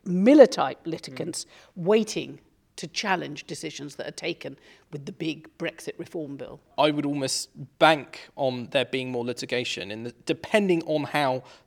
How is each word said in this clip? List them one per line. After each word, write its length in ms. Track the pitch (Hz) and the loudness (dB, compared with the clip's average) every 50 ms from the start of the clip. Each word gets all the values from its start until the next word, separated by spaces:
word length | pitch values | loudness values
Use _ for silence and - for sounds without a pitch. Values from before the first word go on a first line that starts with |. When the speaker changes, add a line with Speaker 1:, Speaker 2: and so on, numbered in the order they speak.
| _ | _
Speaker 1:
Miller-type 760 | 190 175 180 190 233 294 311 254 208 - - 151 135 135 - _ | -2 0 4 6 8 12 12 10 10 10 2 -2 -2 -4 -8 _
litigants, 600 | 165 156 - - - 131 131 - 175 156 - - | -8 -8 -8 -10 -14 -10 -8 -8 -8 -8 -10 -12
Speaker 2:
Mm. 380 | - - - - _ _ 190 165 | -12 -18 -20 -20 _ _ -6 0
Speaker 1:
waiting 560 | 175 214 226 214 - - 180 143 135 127 - _ _ _ _ _ _ _ - | 4 4 4 4 0 -4 -8 -8 -8 -14 -18 _ _ _ _ _ _ _ -16
to 100 | - 156 | -16 -10
challenge 580 | - - - 208 190 175 151 139 - - - | -10 -6 -2 -2 -2 -2 -2 -8 -10 -12 -12
decisions 500 | - 160 - - 156 147 - - 147 - - | -14 -14 -10 -10 -12 -10 -10 -14 -14 -12 -12
that 100 | - - | -12 -12
are 40 | |
taken 460 | 156 - - 170 165 - - 147 135 - _ - - _ _ _ | -10 -8 -8 -8 -8 -8 -10 -14 -14 -14 _ -20 -20 _ _ _
with 140 | - 147 139 | -16 -14 -12
the 60 | 143 | -14
big 360 | - - 170 160 151 156 - - _ _ | -12 -8 -8 -8 -8 -8 -12 -20 _ _
Brexit 400 | 170 160 - - - - - - | -10 -10 -10 -10 -14 -14 -12 -12
reform 360 | 170 - - 175 156 139 143 | -14 -12 -10 -10 -10 -10 -12
bill. 240 | 139 127 - - 151 _ _ _ - | -14 -14 -16 -16 -20 _ _ _ 2
Speaker 2:
I 100 | 143 156 | 2 2
would 160 | 147 147 143 | 2 0 -2
almost 440 | 143 143 143 135 131 - - - - _ - 147 - _ _ | -2 -2 -2 -2 -4 -4 -6 -6 -10 _ -18 -18 -18 _ _
bank 520 | 165 156 160 147 120 - - - - - _ | 6 6 6 4 0 -10 -16 -20 -20 -18 _
on 340 | - 143 131 127 123 120 - | -4 -2 -2 -2 -4 -8 -2
there 140 | - 135 123 | 0 0 0
being 260 | 123 - 131 131 127 | 0 -2 -4 -4 -4
more 120 | 127 123 120 | -4 -4 -4
litigation, 680 | 120 123 - - 131 123 123 123 - - - 90 98 | -4 -6 -8 -6 -4 -4 -4 -2 -4 -6 -8 -8 -10
in 120 | 104 110 117 | -10 -10 -10
the, 120 | 120 - _ - | -12 -14 _ -4
depending 560 | - 151 - - - - 214 202 190 180 165 165 | -4 -4 -4 -2 0 2 2 4 4 2 2 2
on 180 | - 156 151 143 | 0 -2 -2 -2
how 400 | - - 147 147 135 127 127 - - - - _ | -2 0 0 0 0 0 -2 -6 -10 -20 -20 _